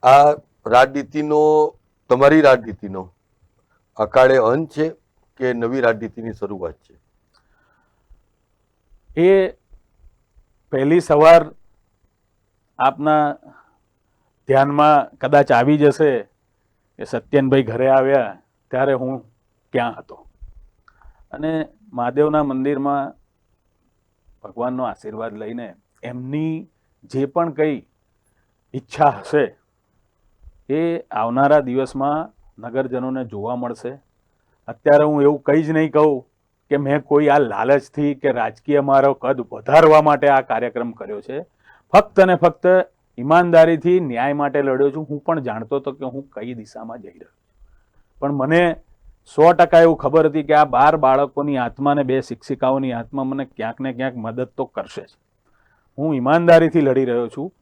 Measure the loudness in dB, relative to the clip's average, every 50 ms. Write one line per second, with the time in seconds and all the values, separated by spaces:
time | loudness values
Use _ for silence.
0 | 6 6 6 6 6 4 2 0 _ _ _ _ _ 2 4 4 4 4 0 -8
1 | -10 -8 -8 -8 -4 -2 0 2 2 2 2 2 0 0 -4 _ _ _ _ _
2 | _ _ 2 6 6 6 6 8 6 6 4 4 2 -8 -14 -14 -14 -12 -12 -12
3 | -14 -14 _ _ _ _ _ _ _ _ _ _ _ _ _ _ _ _ _ -6
4 | -6 0 4 4 4 6 4 4 2 2 0 -2 -4 -6 -6 -6 -6 -6 -6 _
5 | _ _ _ _ _ _ _ _ -6 -4 -4 -4 -6 -6 -4 -2 -2 -2 -2 -2
6 | -8 -14 -14 -12 -14 -14 -12 -10 -12 -12 -10 -10 -12 -12 -12 _ _ _ _ _
7 | _ _ _ _ _ _ _ _ _ _ _ _ _ _ _ _ _ _ _ _
8 | _ _ -20 _ _ _ _ _ _ _ _ _ _ _ _ _ _ _ _ _
9 | _ _ -6 0 2 2 2 2 2 -2 -6 _ _ _ _ _ _ _ _ _
10 | _ -20 _ _ _ _ _ _ _ _ _ _ _ _ -6 -4 -2 0 0 0
11 | 2 2 2 6 8 8 8 8 6 2 -14 -20 _ _ _ _ _ _ _ _
12 | _ _ _ _ _ _ _ _ _ _ _ _ _ _ _ -2 -2 -2 -2 -2
13 | -2 0 0 0 0 -2 -6 -10 _ -20 _ _ _ _ _ _ _ _ _ _
14 | _ _ _ _ _ _ _ _ _ 0 2 2 2 2 2 2 2 4 4 2
15 | 0 -2 _ _ -6 0 2 2 2 4 2 2 2 2 2 2 2 2 2 2
16 | 0 0 0 -2 -6 _ _ _ _ _ _ _ _ _ _ _ _ _ _ _
17 | -16 -10 -10 -10 -10 _ -2 0 0 2 0 0 0 -2 -4 -4 0 2 2 2
18 | 2 2 0 0 0 -2 -8 -18 _ _ _ _ _ _ -6 -4 -2 -2 -2 -4
19 | -4 -8 -10 -10 -14 _ _ _ _ _ _ _ _ _ _ -6 -6 -6 -8 -14
20 | -20 _ -20 -20 _ -20 _ _ -20 -20 -20 -20 -20 _ _ _ _ _ _ _
21 | _ -20 _ _ _ _ -16 -10 -8 -6 -6 -6 -8 -10 _ _ _ _ -10 -6
22 | -6 -6 -2 0 0 0 0 -2 -2 -2 -4 -4 -4 -4 -4 -4 -4 -4 -4 -4
23 | -6 -8 -14 _ _ _ _ _ _ _ _ _ _ _ _ _ _ _ _ _
24 | _ _ _ _ _ _ _ _ _ -20 -12 -8 -8 -6 -6 -6 -8 -8 -8 _
25 | _ -16 -14 -12 -12 -12 -12 -12 -14 -12 -12 -12 -14 -16 -18 _ _ _ _ _
26 | -16 -16 -14 -14 -12 -10 -8 -6 -6 -6 -8 -8 -12 _ _ _ _ _ _ _
27 | _ -10 -6 -6 -6 -4 _ -4 -4 -4 -2 -4 -2 -2 -2 -6 -10 _ _ _
28 | _ _ _ _ _ _ _ _ _ _ _ _ _ _ _ -16 -16 _ -4 0
29 | 0 0 0 -2 -10 -4 -2 -2 -2 -2 -6 _ _ _ _ _ _ _ _ _
30 | _ _ _ _ _ _ _ _ _ -20 _ _ _ _ -6 -4 -4 -4 -6 -8
31 | -10 _ -8 -6 -6 -4 -2 0 2 4 2 2 2 0 -4 -4 -6 -6 -6 -6
32 | -4 -4 -4 -4 -8 -10 _ _ _ _ _ -20 -18 -10 -6 -6 -6 -4 -6 -8
33 | -8 -6 -8 -8 -10 -12 -12 -12 -10 -8 -8 -8 -8 -10 -12 -12 -14 -16 -16 -16
34 | _ _ _ _ _ _ _ _ _ _ _ _ _ -20 -20 _ _ 4 4 4
35 | 4 2 2 2 2 2 0 0 _ 0 0 0 0 -2 -2 -2 -2 0 2 2
36 | 2 2 0 -2 -8 _ _ _ _ _ _ _ _ _ -4 -4 -2 -2 -2 -4
37 | -2 _ 0 2 2 4 2 2 0 -2 -4 -6 0 0 0 0 0 -6 _ -4
38 | -4 -4 -4 -2 -4 -4 -2 -2 -6 -8 -8 _ _ -2 0 0 0 2 2 2
39 | 2 2 0 -2 -4 -6 -6 -6 -6 -12 -14 -14 -6 2 4 6 6 8 6 6
40 | 4 4 0 2 2 2 2 2 0 _ -6 -6 -6 -6 -6 -8 -8 -8 -10 -14
41 | -14 -14 -14 -14 -14 -14 -14 -14 -14 _ _ _ _ _ _ _ _ _ 2 2
42 | 2 2 _ 2 4 4 4 2 2 0 0 _ 0 2 2 2 2 -2 _ _
43 | _ _ _ -10 -2 2 2 2 2 4 6 6 6 6 4 0 0 0 0 0
44 | 0 0 0 0 0 0 -2 -2 -4 -2 0 0 0 0 0 2 0 0 0 -4
45 | -10 -8 -10 -10 _ -4 -4 -4 -4 -8 -8 -10 -8 -6 -6 -6 -6 -8 -12 -10
46 | -12 -12 -12 -14 -16 _ _ -16 -14 -14 -14 -14 -16 -18 _ -20 -18 -18 -18 -18
47 | -20 -20 _ _ -20 _ _ _ _ _ _ _ -20 _ _ _ _ _ _ _
48 | _ _ _ _ -8 -8 -4 -4 -2 0 2 2 2 0 -2 -8 -14 _ _ _
49 | _ -20 _ _ _ _ 0 4 4 4 6 4 2 4 6 6 6 6 4 0
50 | -4 0 0 2 2 2 -2 -4 -2 0 2 2 2 2 2 2 2 2 2 2
51 | 2 2 2 2 0 -2 _ -8 -6 -4 -4 -4 -4 -6 -6 -4 -2 -2 -2 -2
52 | -2 -2 -2 -4 -4 -6 -12 -16 _ -10 -8 -4 -2 -2 -2 -2 -4 -6 -8 -8
53 | -12 -10 -10 -8 -8 -6 -6 -8 -10 -12 _ -10 -10 -10 -10 _ -10 -10 -8 -8
54 | -8 -8 -8 -10 -12 -10 -8 -8 -10 -10 _ -10 -10 -10 _ -12 -12 -12 -14 -18
55 | -18 _ _ _ _ _ _ _ _ _ _ _ _ _ _ _ _ _ _ -8
56 | -6 -4 -4 -2 0 0 0 2 4 6 6 6 4 4 0 0 0 2 0 0
57 | 0 -2 -2 -4 -4 -6 -8 -12 -14 -14 _ _